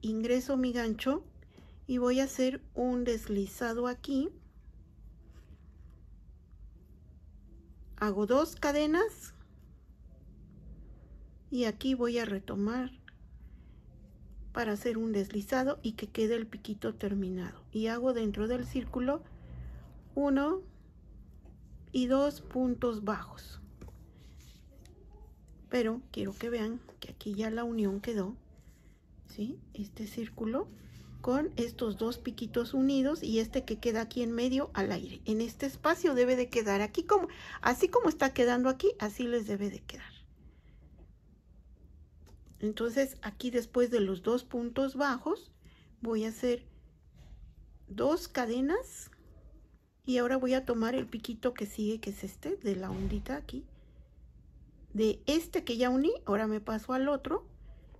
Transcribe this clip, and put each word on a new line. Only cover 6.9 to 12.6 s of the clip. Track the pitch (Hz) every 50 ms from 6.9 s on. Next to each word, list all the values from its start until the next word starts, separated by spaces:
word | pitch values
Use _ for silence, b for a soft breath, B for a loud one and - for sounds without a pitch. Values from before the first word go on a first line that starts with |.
| - - - - - - - - - - - - - - - - - - - - - -
Hago | 208 214 196 196 208 196
dos | 247 277 320 339 -
cadenas. | - - 294 285 294 302 302 311 349 453 440 - - - - - - - - - - - - - - - - - - - - - - - - - - - - - - - - - B B B B B B B B B B B B B - -
Y | 294 247 240
aquí | 220 208 - - 262 262
voy | 247 240 240 240 240
a | 226
retomar | 214 202 190 202 - - 196